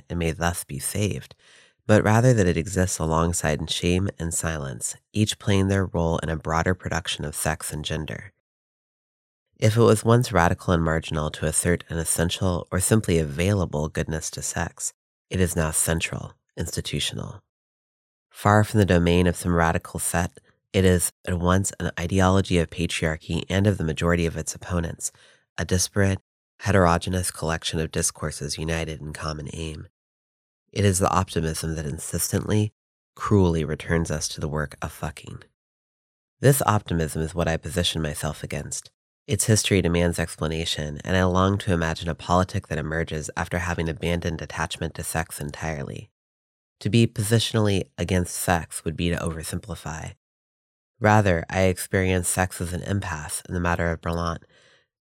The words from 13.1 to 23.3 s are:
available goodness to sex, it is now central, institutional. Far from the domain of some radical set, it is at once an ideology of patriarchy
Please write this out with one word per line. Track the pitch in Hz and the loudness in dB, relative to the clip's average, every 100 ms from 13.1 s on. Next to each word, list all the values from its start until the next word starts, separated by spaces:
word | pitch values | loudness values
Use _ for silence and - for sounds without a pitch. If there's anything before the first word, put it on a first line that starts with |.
| 82 | 0
available | 76 69 92 101 78 76 78 | 0 0 0 2 0 -2 -2
goodness | 80 76 78 - | -4 -4 -4 -6
to | - | -8
sex, | - 87 85 - - _ _ _ _ | -8 -6 -6 -6 -12 _ _ _ _
it | 90 | 0
is | 87 | 0
now | 87 78 | 2 -2
central, | - - 82 - - - _ _ - | 0 0 -2 -2 -8 -10 _ _ -10
institutional. | 85 - - 76 - - 50 - _ _ _ _ _ _ _ _ _ | -8 -6 -6 -6 -6 -6 -12 -14 _ _ _ _ _ _ _ _ _
Far | - 104 107 | 0 6 6
from | 107 110 | 6 4
the | 92 | 6
domain | 87 87 87 90 | 6 6 6 4
of | - | 2
some | 90 | 0
radical | 85 82 87 - 80 | 2 2 0 -4 -6
set, | - 87 90 _ _ _ _ | -2 -2 -2 _ _ _ _
it | 98 92 | 2 4
is | 90 - _ - | 4 0 _ -6
at | 87 | 0
once | 87 95 98 - | 4 4 2 -4
an | 85 - | -8 -4
ideology | 85 95 92 98 92 87 | -2 2 4 4 4 2
of | 80 | 0
patriarchy | - 82 - 80 78 - | -2 -4 -2 -2 -4 -4